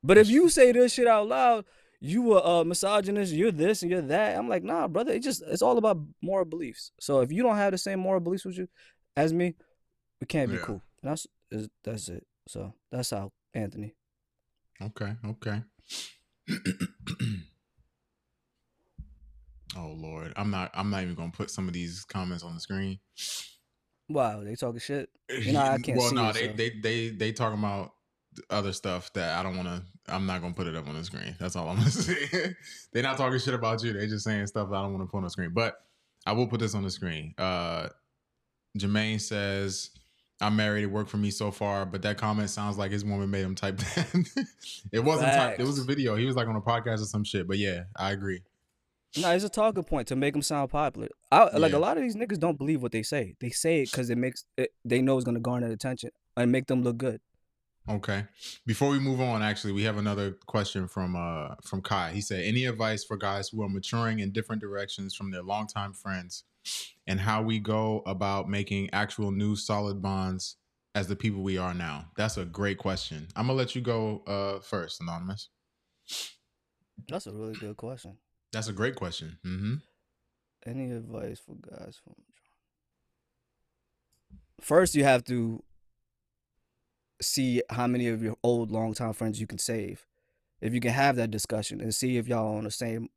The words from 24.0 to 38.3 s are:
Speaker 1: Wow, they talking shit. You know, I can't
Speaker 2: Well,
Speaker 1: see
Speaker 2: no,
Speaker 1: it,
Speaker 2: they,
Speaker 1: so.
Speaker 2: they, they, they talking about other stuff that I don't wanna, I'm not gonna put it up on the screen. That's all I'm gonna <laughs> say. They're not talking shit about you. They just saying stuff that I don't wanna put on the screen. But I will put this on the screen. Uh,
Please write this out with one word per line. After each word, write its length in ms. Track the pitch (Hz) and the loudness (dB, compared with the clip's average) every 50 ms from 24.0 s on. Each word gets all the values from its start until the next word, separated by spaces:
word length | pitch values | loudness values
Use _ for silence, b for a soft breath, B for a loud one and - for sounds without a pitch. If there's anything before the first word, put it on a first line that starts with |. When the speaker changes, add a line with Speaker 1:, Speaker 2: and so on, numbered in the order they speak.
| _ _ | _ _
Speaker 1:
Wow, 360 | 151 143 131 113 107 107 104 | 0 2 2 2 0 -4 -8
they 100 | 101 110 | -8 -8
talking 240 | 120 - 127 117 120 | -6 -4 -6 -6 -6
shit. 300 | - - 143 143 - - _ _ _ _ | -8 -6 -6 -6 -6 -8 _ _ _ _
You 240 | 127 135 113 131 139 | -6 -2 0 2 4
know, 100 | 147 139 | 4 4
I 160 | 135 135 131 | 4 4 2
can't 200 | 120 - 127 127 | 0 0 2 4
Speaker 2:
Well, 120 | 123 120 | 4 4
Speaker 1:
see 40 | - | 4
Speaker 2:
no, 140 | 123 113 110 | 4 2 2
Speaker 1:
it, 60 | 107 | 2
Speaker 2:
they, 120 | 110 120 | 0 -2
Speaker 1:
so. 60 | 123 104 | -2 0
Speaker 2:
they, 180 | 107 117 117 113 107 | -2 -2 -2 -2 -2
they, 280 | 107 113 113 117 117 113 | -2 0 0 0 -2 -4
they 220 | 110 98 110 110 110 | -2 -2 -2 -2 0
talking 260 | - 120 110 107 104 | 0 -2 0 0 0
about 340 | 104 104 101 98 92 - _ _ _ _ _ _ _ _ _ - - _ | -2 -2 -2 -4 -6 -8 _ _ _ _ _ _ _ _ _ -20 -10 _
other 220 | - 104 98 98 92 | -2 -2 0 -2 -4
stuff 400 | - - 98 90 90 90 - _ | -4 -4 -4 -4 -4 -6 -6 _
that 240 | 101 90 85 80 87 | -4 -2 0 0 -2
I 40 | 95 | -2
don't 140 | 95 92 | -2 -4
wanna, 280 | 92 90 90 87 90 92 90 _ - _ - | -4 -4 -4 -6 -6 -8 -12 _ -20 _ -6
I'm 180 | - 92 98 | -4 -2 -2
not 140 | 95 92 90 | -2 -2 -2
gonna 140 | 82 90 85 | -4 -6 -4
put 120 | - 92 | -4 -4
it 80 | 82 80 | -4 -4
up 100 | 82 73 69 | -6 -8 -8
on 60 | 76 | -8
the 100 | 78 85 | -8 -8
screen. 320 | - - 62 50 50 - - | -8 -10 -10 -10 -10 -10 -6
That's 160 | 90 90 85 | -6 -6 -4
all 120 | 92 85 78 | -4 -4 -2
I'm 80 | 87 101 | 2 4
gonna 120 | 113 123 | 4 4
<laughs> 0 | |
say. 640 | 127 - 190 - 185 - 139 - - 185 156 180 180 B B B B B B B _ | 4 2 0 -2 0 -2 -2 -2 -2 -2 -2 -2 -6 B B B B B B B _
They're 100 | 113 123 | -2 0
not 140 | 135 135 | 0 0
talking 220 | 127 135 127 127 131 | 2 0 2 2 0
shit 160 | 123 139 127 | 0 0 -2
about 280 | 120 117 113 113 110 110 | 0 0 0 0 0 -2
you. 100 | 117 110 | -2 -2
They 140 | 98 104 | -2 -2
just 180 | 107 107 104 101 | -2 -2 -2 -2
saying 220 | 110 110 104 101 101 | -2 0 0 -2 -2
stuff 220 | - 110 104 95 | -2 -4 -4 -2
that 60 | 104 | -2
I 60 | 95 98 | -2 -2
don't 100 | 98 98 | -2 -4
wanna 140 | 95 95 | -4 -6
put 120 | 92 - 104 | -4 -4 -4
on 60 | 92 | -4
the 60 | 87 | -4
screen. 200 | - - 90 85 87 | -4 -4 -6 -2 0
But 220 | 92 113 110 - b b b b b b b b _ _ | 0 0 0 -2 b b b b b b b b _ _
I 60 | - 107 | -2 2
will 140 | 113 123 | 2 2
put 140 | 113 120 113 | 2 2 0
this 140 | 113 107 95 | 0 0 0
on 80 | 104 98 | -2 -2
the 80 | 95 | -4
screen. 440 | 90 - - 90 82 78 78 80 87 - | -4 -4 -4 -4 -4 -6 -8 -10 -6 -4
Uh, 500 | 90 92 90 87 85 85 85 82 80 - - _ _ _ _ _ _ _ | -2 -2 0 0 -2 -2 -4 -4 -4 -6 -10 _ _ _ _ _ _ _